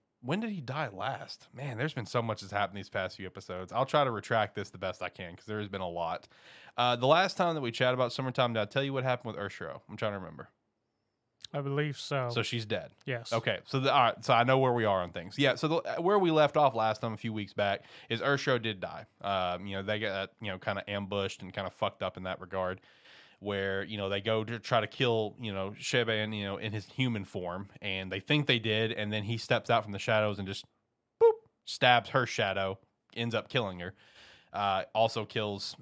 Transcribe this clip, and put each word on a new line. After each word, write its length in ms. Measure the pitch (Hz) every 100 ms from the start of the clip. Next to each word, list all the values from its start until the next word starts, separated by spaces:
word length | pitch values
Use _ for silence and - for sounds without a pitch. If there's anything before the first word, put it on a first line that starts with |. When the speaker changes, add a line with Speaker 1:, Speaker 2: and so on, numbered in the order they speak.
| _ _
Speaker 1:
when 180 | 123 180
did 100 | 226
he 100 | 196
die 280 | 117 139 135
last? 600 | 95 117 123 - - -
Man, 240 | - 139 113
there's 160 | 151
been 120 | 135 104
so 160 | 123
much 180 | 117 104
that's 100 | 98
happened 240 | 101 98 98
these 100 | 92
past 280 | 104 92 -
few 100 | 95
episodes. 460 | 95 - 90 92
I'll 120 | 113 131
try 180 | 151
to 60 | 135
retract 440 | 107 - 113 104
this 160 | - 98
the 80 | 92
best 240 | 92 -
I 60 | 90
can 260 | - 90
'cause 120 | 85 -
there 120 | 107
has 100 | 104
been 120 | 98
a 80 | 90
lot. 400 | 85 82 - - - - - - -
Uh, 180 | 123 123
the 120 | 127
last 280 | 160 190 -
time 180 | 175 156
that 40 |
we 120 | 123
chat 200 | - 127
about 200 | 127 123
Summertime, 400 | - 131 120 123
did 80 | 113
I 60 | 104
tell 180 | 135
you 80 | 139
what 100 | 135
happened 300 | 131 123 117
with 80 | 98
Urshro? 380 | 101 - 82 - -
I'm 80 | 104
trying 160 | 110
to 60 | 101
remember. 320 | 82 78 - _ _ _ _ _ _ _ _ _ -
Speaker 2:
I 80 | 143
believe 380 | 139 139 151 139
so. 300 | - 139 123
Speaker 1:
So 120 | 120
she's 220 | 104 120
dead. 280 | 107 104 - _
Speaker 2:
Yes. 280 | - 120 113
Speaker 1:
Okay. 280 | 113 120 95 -
So 140 | 135
the, 120 | 131
all 80 | 135
right. 220 | 117 -
So 80 | -
I 120 | 117
know 140 | 120 135
where 140 | 131
we 120 | 120
are 180 | 107 95
on 100 | 87
things. 260 | 85 87 135
Yeah. 160 | 139 -
So 120 | 156
the, 80 | 160 - -
uh, 40 |
where 160 | 170 208
we 120 | 180
left 260 | 156 147 156
off 180 | 143
last 260 | 113 110 110
time, 120 | 117
a 40 | 107
few 140 | 117
weeks 200 | 107 101
back, 320 | - 101 101 - - -
is 120 | 117
Urshro 400 | 131 139 139 123
did 180 | 110 98
die. 260 | 87 - - _
Um, 460 | 101 98 90 90 98
you 100 | 98
know, 60 |
they 160 | 98 107
got, 320 | 107 98 95 -
you 80 | 107
know, 100 | 92
kinda 300 | - 98 -
ambushed 540 | 101 98 101 98 -
and 100 | 92
kinda 180 | 101 95
fucked 320 | - 101 -
up 140 | 95 -
in 60 |
that 180 | 92 92
regard, 400 | 92 95 92 95 - - - - - -
where, 440 | 101 101 98 95
you 140 | 95 107
know, 100 | 98
they 120 | 101
go 220 | 104 110
to 140 | 110 117
try 200 | - 120
to 60 | 107
kill, 500 | - 127 113 107 -
you 120 | 113
know, 200 | 98 95
Shebe 380 | 101 - 127 113 107
and, 100 | 107
you 100 | 107
know, 140 | 98 98
in 140 | 110
his 140 | 104 -
human 380 | - 127 110
form, 460 | 95 98 90 92 98 -
and 280 | 104 95 95
they 80 | 95
think 260 | - 151 139
they 120 | 120
did, 320 | 110 107 113
and 200 | 101 104
then 120 | 107
he 140 | 101 117
steps 320 | - 120 -
out 120 | 117
from 80 | 104
the 60 | 98
shadows 380 | - 110 107 101
and 100 | 95
just, 160 | 98 - _ _ _ _ -
boop, 120 | 453 440 _ _ -
stabs 440 | - 127 120 101
her 160 | 135 117
shadow, 520 | - 104 98 95 98 _ _ _ -
ends 180 | 117
up 140 | 110 -
killing 320 | 139 104 90
her. 140 | 87 - - - - - _
Uh, 320 | 98 101 95 -
also 300 | 110 113 120 107
kills, 500 | 117 104 101 - -